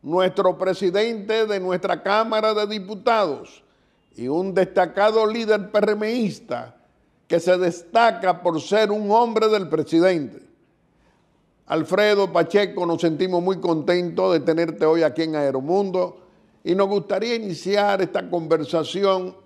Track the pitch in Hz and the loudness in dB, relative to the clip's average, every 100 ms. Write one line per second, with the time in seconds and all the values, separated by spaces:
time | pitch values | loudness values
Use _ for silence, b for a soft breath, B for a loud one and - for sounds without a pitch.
0 | 143 175 185 185 185 170 185 180 190 190 | -2 0 0 2 0 0 -4 -2 -2 0
1 | 220 226 196 220 220 202 185 180 185 170 | -2 -4 -4 -2 0 -2 -4 -4 -2 -4
2 | 190 208 226 220 214 214 208 214 185 208 | 0 0 0 0 0 0 -2 -6 -10 -4
3 | 247 226 185 127 - - _ _ _ _ | 0 2 0 -2 -10 -20 _ _ _ _
4 | _ - 123 156 190 180 185 196 175 196 | _ -12 -4 -4 -2 0 2 2 0 2
5 | 208 220 220 220 214 214 190 208 208 214 | 2 4 2 0 0 0 2 0 2 0
6 | 214 240 214 - - 120 120 _ _ _ | -2 -2 -2 -4 -10 -10 -10 _ _ _
7 | _ _ _ 170 170 180 180 170 - 226 | _ _ _ 0 2 2 2 -2 -2 4
8 | 233 - 185 175 180 165 - 208 214 208 | 4 2 -2 0 0 -4 0 0 2 0
9 | 208 214 240 226 220 214 175 156 147 165 | 2 2 4 2 2 0 0 -4 0 2
10 | 180 175 131 - - _ _ _ _ _ | 2 2 -4 -12 -20 _ _ _ _ _
11 | _ _ _ _ _ _ _ 160 151 185 | _ _ _ _ _ _ _ -4 -2 2
12 | 214 208 190 170 170 196 196 - 175 165 | 4 4 2 2 2 2 0 -2 -2 0
13 | 170 156 185 180 175 190 180 160 147 180 | 0 0 -2 0 0 -2 0 -2 0 0
14 | 175 165 190 170 147 160 165 - 156 165 | 0 0 2 2 2 0 0 0 2 4
15 | 156 - 160 156 143 131 135 185 202 185 | 2 0 -4 0 -2 -2 0 0 0 -2
16 | 180 - b b b b - 185 196 202 | -4 -6 b b b b -2 0 2 0
17 | - 190 226 233 208 160 180 202 202 196 | -2 -4 -2 -4 -4 -8 -2 2 2 2
18 | 185 180 - 175 156 160 151 170 151 190 | 0 -4 -2 -2 2 0 0 -2 -2 0
19 | 196 190 185 - | 2 2 -2 -12